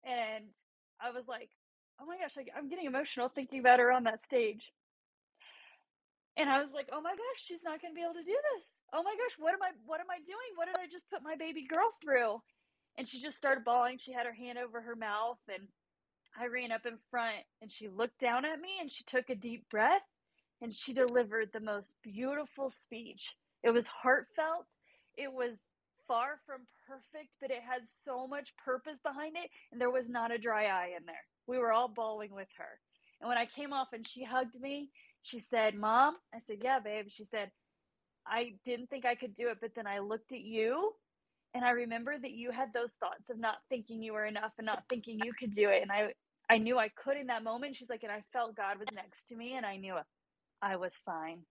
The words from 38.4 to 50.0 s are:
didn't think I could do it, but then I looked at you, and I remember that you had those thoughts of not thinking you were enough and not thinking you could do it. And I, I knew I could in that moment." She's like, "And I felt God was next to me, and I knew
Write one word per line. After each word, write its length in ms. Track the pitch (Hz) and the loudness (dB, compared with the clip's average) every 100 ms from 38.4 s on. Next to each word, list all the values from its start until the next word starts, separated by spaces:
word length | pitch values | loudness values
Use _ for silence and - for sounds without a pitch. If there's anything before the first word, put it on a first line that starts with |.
| 240 196 - | -2 -6 -6
didn't 240 | 240 247 | -6 -4
think 160 | 277 247 | -2 0
I 100 | 240 | 0
could 200 | 254 202 | -2 -2
do 140 | 240 | -2
it, 100 | 220 | -2
but 140 | 226 226 | -6 -6
then 120 | 208 | -4
I 120 | 202 | -4
looked 340 | 202 220 220 | -2 -4 _
at 80 | 254 | -12
you, 540 | 208 226 220 277 415 440 _ _ _ _ _ | -6 0 2 2 0 -2 _ _ _ _ _
and 120 | 247 247 | 0 2
I 60 | |
remember 460 | 240 240 233 233 294 | 2 0 -4 -4 -4
that 120 | 254 | -6
you 200 | 226 240 | -8 -6
had 220 | 233 262 | -2 -2
those 200 | 233 240 - | -2 -4 -4
thoughts 340 | 226 - - | -6 -6 -10
of 100 | 226 | -4
not 240 | 226 214 _ | -2 -2 _
thinking 340 | 254 220 226 | -6 -4 -8
you 100 | 220 | -4
were 120 | 214 214 | -2 -2
enough 280 | 208 214 - | -2 -6 -6
and 60 | 220 | -2
not 200 | 208 - | -2 -2
thinking 300 | 254 214 220 | -6 -4 -4
you 140 | 226 | -4
could 220 | 240 247 202 | -4 -4 4
do 140 | 208 | 8
it. 140 | 196 | 8
And 80 | 196 | 6
I, 240 | 202 214 - _ _ _ | 2 2 -2 _ _ _
I 100 | 226 | 6
knew 200 | 220 247 | 8 4
I 100 | 220 | 4
could 280 | - - 277 | 0 -2 -2
in 100 | 262 | 0
that 160 | 233 | -2
moment." 340 | 220 233 285 262 | -2 -4 -6 -8
She's 120 | 247 | -8
like, 140 | 226 | -8
"And 100 | 214 | -6
I 100 | 208 208 | -8 -6
felt 220 | 262 233 214 | -4 -4 -2
God 220 | 196 196 | -4 -4
was 120 | 208 | -6
next 340 | 214 185 - - | -10 -14 -16 -16
to 80 | 233 | -12
me, 160 | 233 262 | -8 -6
and 100 | 220 | -6
I 120 | 196 | -6
knew 200 | 190 180 | -4 -4